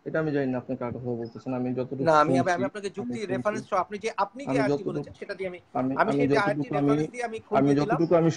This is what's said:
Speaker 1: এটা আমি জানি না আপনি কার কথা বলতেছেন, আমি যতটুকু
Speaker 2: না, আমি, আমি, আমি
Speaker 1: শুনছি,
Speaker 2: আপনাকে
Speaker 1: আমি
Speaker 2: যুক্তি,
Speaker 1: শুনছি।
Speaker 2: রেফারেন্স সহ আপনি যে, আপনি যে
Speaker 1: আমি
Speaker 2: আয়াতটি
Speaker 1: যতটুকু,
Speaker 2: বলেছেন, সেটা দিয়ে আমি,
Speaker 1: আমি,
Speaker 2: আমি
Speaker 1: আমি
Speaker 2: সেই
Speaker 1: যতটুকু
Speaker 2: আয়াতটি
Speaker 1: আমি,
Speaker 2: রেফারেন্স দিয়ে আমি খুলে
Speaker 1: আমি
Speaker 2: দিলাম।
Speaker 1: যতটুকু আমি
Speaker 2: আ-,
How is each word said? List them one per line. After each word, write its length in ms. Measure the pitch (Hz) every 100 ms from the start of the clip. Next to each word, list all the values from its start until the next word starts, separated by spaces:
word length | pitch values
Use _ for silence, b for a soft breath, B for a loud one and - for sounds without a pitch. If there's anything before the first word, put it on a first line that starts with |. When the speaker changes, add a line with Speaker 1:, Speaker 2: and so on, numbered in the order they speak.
| 151
Speaker 1:
এটা 120 | 160
আমি 120 | 156
জানি 160 | 143 135
না 100 | 127
আপনি 160 | 123 127
কার 160 | 120
কথা 180 | 117 123 117
বলতেছেন, 300 | 117 110 -
আমি 160 | 127 127
যতটুকু 300 | 127 127 131 160
Speaker 2:
না, 80 | 156
আমি, 120 | 151 131
আমি, 100 | 185
আমি 140 | 175 190
Speaker 1:
শুনছি, 40 |
Speaker 2:
আপনাকে 200 | 208 196 196
Speaker 1:
আমি 0 |
Speaker 2:
যুক্তি, 220 | 240 240
Speaker 1:
শুনছি। 140 | 196
Speaker 2:
রেফারেন্স 320 | 190 214 214 -
সহ 100 | 190
আপনি 180 | 170 208
যে, 120 | 220 -
আপনি 240 | - 247
যে 60 | 277
Speaker 1:
আমি 100 | 262
Speaker 2:
আয়াতটি 240 | 214 143
Speaker 1:
যতটুকু, 60 | -
Speaker 2:
বলেছেন, 240 | 147 139
সেটা 200 | - 202 190
দিয়ে 120 | 190
আমি, 80 | 175 _
Speaker 1:
আমি, 200 | - 131 135
Speaker 2:
আমি 100 | 180
Speaker 1:
আমি 0 | 143
Speaker 2:
সেই 100 | 139
Speaker 1:
যতটুকু 120 | 139
Speaker 2:
আয়াতটি 280 | 104 147 143 151
Speaker 1:
আমি, 0 |
Speaker 2:
রেফারেন্স 300 | 143 147 156
দিয়ে 120 | 240 233
আমি 80 | 220
খুলে 180 | - 170
Speaker 1:
আমি 120 | 139
Speaker 2:
দিলাম। 260 | 143 151 165
Speaker 1:
যতটুকু 140 | 170 175
আমি 160 |
Speaker 2:
আ-, 40 | 165